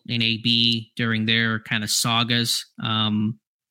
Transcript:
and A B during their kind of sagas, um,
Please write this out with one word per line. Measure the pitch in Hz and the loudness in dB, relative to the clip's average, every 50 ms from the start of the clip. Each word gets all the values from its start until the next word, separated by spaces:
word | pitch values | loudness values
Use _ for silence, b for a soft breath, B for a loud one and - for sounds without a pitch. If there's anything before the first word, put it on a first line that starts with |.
| - - | -6 -6
and | 117 117 113 | -2 0 0
A | 113 113 | 0 0
B | 107 113 120 117 117 117 117 117 113 110 - - | 0 0 2 2 4 4 2 2 0 -4 -8 -6
during | - 120 113 113 110 110 | -4 -2 -2 0 0 0
their | 113 113 117 117 113 110 110 | 2 2 2 2 0 -2 -4
kind | - - 120 110 107 | -4 -4 -4 -4 -2
of | 101 | -2
sagas, | - - - 123 113 117 120 113 120 120 117 117 - - - - _ - | -2 0 0 0 2 0 2 2 2 0 0 0 -2 -4 -6 -10 _ -8
um, | - 113 110 110 107 107 107 107 107 110 117 - _ _ _ _ _ _ | -4 -2 0 0 0 0 2 0 0 0 -2 -6 _ _ _ _ _ _